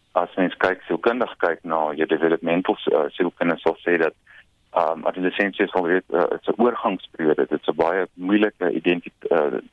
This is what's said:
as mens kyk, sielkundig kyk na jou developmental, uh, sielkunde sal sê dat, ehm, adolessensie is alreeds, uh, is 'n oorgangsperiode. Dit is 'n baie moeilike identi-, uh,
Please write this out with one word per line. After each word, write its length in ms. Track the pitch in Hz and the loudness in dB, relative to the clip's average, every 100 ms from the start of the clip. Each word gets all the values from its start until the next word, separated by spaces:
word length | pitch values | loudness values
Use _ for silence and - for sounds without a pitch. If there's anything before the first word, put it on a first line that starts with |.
| _ | _
as 220 | 90 87 - | -2 -2 -2
mens 200 | 87 - | -2 0
kyk, 260 | 92 92 - | -2 -2 -4
sielkundig 500 | 85 117 123 110 - | -2 0 0 -4 -2
kyk 220 | 87 80 | -2 -2
na 280 | 85 80 78 | -4 -2 -2
jou 140 | 76 78 | -2 -2
developmental, 720 | 78 80 82 82 87 90 98 - | 2 2 0 0 -2 0 -2 0
uh, 160 | 76 73 | 0 0
sielkunde 500 | - 87 - 85 82 | -2 -4 -2 -2 0
sal 180 | 82 82 | -2 -2
sê 140 | 85 87 | -2 0
dat, 160 | 80 - _ - _ _ _ | 0 -2 _ -20 _ _ _
ehm, 340 | 90 80 80 | -2 0 -2
adolessensie 600 | 76 92 90 - 101 - | -4 -2 -4 0 -4 0
is 80 | 92 | 0
alreeds, 340 | 92 85 92 - | 0 0 0 0
uh, 140 | 85 - | 0 0
is 180 | - - | 0 -4
'n 140 | - | 2
oorgangsperiode. 840 | 120 113 113 92 - - 78 73 65 | 0 2 -4 -4 -10 -2 0 2 0
Dit 120 | 76 | -2
is 80 | - | -2
'n 80 | 78 | 0
baie 300 | 82 95 90 | 0 0 -4
moeilike 560 | 90 92 104 104 - 90 | -6 0 2 2 0 -2
identi-, 420 | - 87 87 - _ - | 0 0 -2 -4 _ 0
uh, 280 | 82 73 60 - | 2 2 -2 -10